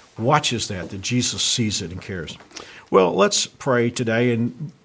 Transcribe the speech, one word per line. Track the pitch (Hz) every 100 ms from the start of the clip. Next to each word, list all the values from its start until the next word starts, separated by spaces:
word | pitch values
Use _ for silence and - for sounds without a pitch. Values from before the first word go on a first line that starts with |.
| - -
watches | 117 151 147 117 -
that, | 95 85
that | 98
Jesus | 98 123 117 95
sees | - - 107 98
it | 90
and | 90
cares. | - 92 76 - - - - - -
Well, | 190 185
let's | - 202 - -
pray | - - 123 120
today. | 120 113 113 123
And | 117 117 - 147 -